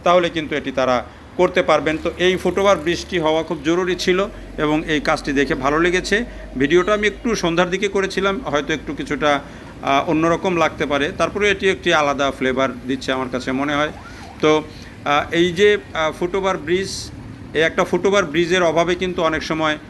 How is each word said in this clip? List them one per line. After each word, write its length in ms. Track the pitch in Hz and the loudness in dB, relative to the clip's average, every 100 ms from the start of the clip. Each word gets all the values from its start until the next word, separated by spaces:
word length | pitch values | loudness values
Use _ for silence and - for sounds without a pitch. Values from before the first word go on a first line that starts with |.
তাহলে 240 | 175 180 170 | 4 4 2
কিন্তু 260 | 160 143 | -4 -4
এটি 180 | 147 135 | -4 -4
তারা 320 | 131 127 123 - - - - | -2 0 0 -2 -18 -12 0
করতে 260 | 175 180 | 2 2
পারবেন। 360 | 175 151 143 156 | 4 2 2 -2
তো 80 | 170 - | -4 0
এই 180 | 180 180 | 0 2
ফুটওভার 400 | 185 175 202 185 | 0 2 2 2
ব্রিজটি 420 | 160 170 - 185 | 0 -4 -2 0
হওয়া 240 | 156 160 | 2 0
খুব 160 | 160 165 | -2 -4
জরুরি 320 | 143 170 185 175 | 0 0 0 0
ছিল 280 | - 180 202 - - - | 2 2 0 -6 -12 -2
এবং 240 | 151 156 160 | 0 0 0
এই 140 | 151 | -2
কাজটি 320 | 147 147 - | 0 0 0
দেখে 220 | 139 139 | 0 0
ভালো 260 | 151 131 151 | 0 2 2
লেগেছে। 440 | 175 180 - 202 - - - 131 | 2 0 0 -2 -2 -10 -12 -2
ভিডিওটা 360 | 147 175 180 | 2 4 4
আমি 120 | 214 208 | 2 0
একটু 280 | 202 233 | 0 -2
সন্ধ্যার 360 | 208 175 165 180 | 0 0 2 0
দিকে 180 | 185 208 | 0 0
করেছিলাম, 520 | 196 190 190 190 190 | 0 -2 0 -2 -2
হয়তো 280 | 156 143 139 | -2 -2 -2
একটু 220 | 156 - | -4 -4
কিছুটা, 460 | 143 139 143 151 139 - - - - | -8 -6 0 0 0 -2 -18 -18 -8
আহ, 280 | 135 139 - | 0 0 2
অন্যরকম 460 | 156 165 165 190 170 | 2 2 2 0 2
লাগতে 300 | 156 - 147 | 0 0 -2
পারে, 260 | 143 147 - | 0 -2 -2
তারপরে 320 | 165 208 208 | -2 0 0
এটি 180 | 196 190 | 2 0
একটি 240 | 165 170 | 2 2
আলাদা 380 | 165 143 135 139 | 4 2 2 0
ফ্লেভার 380 | 131 131 131 131 123 123 | 0 0 2 0 -2 -6
দিচ্ছে 260 | 135 - | -6 -2
আমার 160 | 131 127 | -4 -2
কাছে 200 | 127 131 | -4 -4
মনে 220 | 131 143 | -2 -2
হয়। 180 | 147 151 - - - - - | 0 -2 -4 -16 -16 -16 0
তো, 220 | 156 156 151 - - - | 4 4 0 -16 -18 -8
আহ, 300 | 143 147 - | 0 0 2
এই 180 | 165 180 | 2 2
যে, 260 | 170 208 202 - | 4 4 4 -2
আহ, 180 | 156 156 | -2 -2
ফুটওভার 440 | 147 175 190 190 180 | -2 -4 0 -2 -2
ব্রিজ, 540 | 147 185 190 - - - - - - | 0 -2 -2 -8 -10 -14 -14 -16 -6
এই 80 | 147 | 0
একটা 220 | 160 180 | 2 2
ফুটওভার 400 | 175 180 196 202 | 0 2 4 2
ব্রিজের 380 | 175 151 170 185 | 2 0 2 2
অভাবে 320 | 170 156 170 | 2 2 2
কিন্তু 280 | 180 185 175 | 0 -2 0
অনেক 200 | 160 156 | 0 0
সময় 360 | - 160 156 151 | -2 0 0 -2